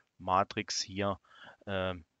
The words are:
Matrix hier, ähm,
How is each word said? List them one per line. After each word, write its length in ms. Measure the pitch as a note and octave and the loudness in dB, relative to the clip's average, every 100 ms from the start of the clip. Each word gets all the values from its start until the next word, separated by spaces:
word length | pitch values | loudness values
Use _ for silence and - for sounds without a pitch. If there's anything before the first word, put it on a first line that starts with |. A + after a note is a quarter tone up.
| _ - | _ -8
Matrix 600 | F2+ F#2 G2+ A2+ G#2 - | 4 4 4 0 -4 -4
hier, 400 | - F#2+ G2+ F#2+ - - - - - | -4 -2 0 -2 -8 -20 -20 -16 -6
ähm, 380 | F#2+ F#2 F2+ - _ | -2 -2 -4 -12 _